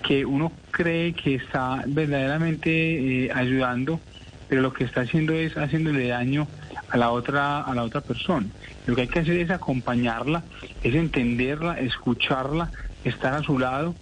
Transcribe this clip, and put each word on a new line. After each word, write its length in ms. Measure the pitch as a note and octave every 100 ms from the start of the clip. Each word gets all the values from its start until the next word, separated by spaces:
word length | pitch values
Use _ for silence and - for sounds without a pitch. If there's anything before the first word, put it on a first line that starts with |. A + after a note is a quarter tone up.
| -
que 160 | C#3
uno 280 | C3 C#3 E3 - -
cree 440 | - E3+ E3 E3+
que 200 | E3 D3 C3+
está 480 | - C#3 B2+ C3 A#2+
verdaderamente, 1400 | C#3+ D3+ C#3+ C3+ D#3 E3 D3+ E3 D#3+ D#3+ D#3+ C3 B2+ B2+
eh, 60 |
ayudando, 680 | C3 B2+ C3 B2+ B2 C3 E3 - - - - -
pero 120 | C3
lo 120 | C3
que 100 | -
está 180 | B2+ -
haciendo 320 | A#2+ E3 D#3
es 240 | D#3+ D#3+ D#3
haciéndole 500 | D3 D#3 D#3+ C#3+ B2
daño 400 | A#2+ B2 C#3+ D3 - - - -
a 80 | B2
la 120 | A#2+
otra, 520 | A#2+ A#2+ C#3+ C#3+ D3
a 120 | C#3+
la 100 | B2
otra 180 | A#2 C#3+
persona. 440 | - A#2+ - E3 G2+ - - - -
Lo 100 | B2
que 60 |
hay 60 | B2+
que 120 | E3+
hacer 180 | E3 E3+
es 100 | E3+
acompañarla, 920 | F3+ - C3 A#2+ A#2+ A#2+ A2+ B2 E3 - - - -
es 100 | A#2
entenderla, 880 | C#3 E3 C#3+ A#2+ A#2+ B2+ D3+ E3+ E3+
escucharla, 920 | C3 - - A#2 - C3+ C3 D#3 E3 - - -
estar 300 | C#3 - C3
a 80 | C#3+
su 160 | D3 C3+
lado. 380 | B2+ C3 E3 E3+